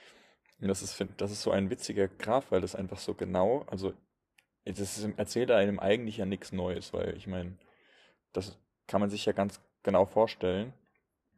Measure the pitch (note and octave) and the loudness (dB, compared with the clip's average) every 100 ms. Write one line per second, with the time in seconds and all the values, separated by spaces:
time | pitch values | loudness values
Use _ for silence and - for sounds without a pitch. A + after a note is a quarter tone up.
0 | - - _ _ _ - G2 G2 G2 - | -20 -20 _ _ _ -6 -2 -2 -4 -6
1 | F#2+ - G2+ G#2 - F#2+ G2 B2 - G#2 | -6 -4 -6 -2 2 2 2 -2 -4 0
2 | G2 - G#2+ C3 - F#2 F2 - F#2 G2 | 0 0 0 0 2 0 0 -6 -8 -8
3 | - G2+ F#2+ F2+ G2 C#3 - F#2+ F#2+ - | -8 -6 -2 2 2 2 -2 -6 -6 -6
4 | _ _ _ _ _ _ - G2 F#2+ G#2 | _ _ _ _ _ _ -10 -6 -6 -4
5 | G#2+ - G#2 A#2 B2+ A2 G2+ G2 G2 A2+ | -6 -4 -2 0 4 6 4 2 2 2
6 | A2+ G#2+ F#2+ G2 - F#2 F2+ F2 - E2+ | 2 -4 -4 -4 -4 -4 -2 -4 -4 -4
7 | E2+ E2+ F#2+ F2+ F2+ F#2 _ _ _ _ | -2 -4 -6 -6 -6 -12 _ _ _ _
8 | _ _ _ F2+ F#2+ - _ _ - G2 | _ _ _ -6 -6 -10 _ _ -2 0
9 | G2+ G#2 G#2 G2 G2+ - _ _ - F#2+ | 2 0 -2 0 0 -4 _ _ 2 4
10 | G2 G#2+ A2 - F#2 F#2 A#2+ - _ _ | 6 4 2 2 -2 0 -4 -10 _ _
11 | _ _ _ | _ _ _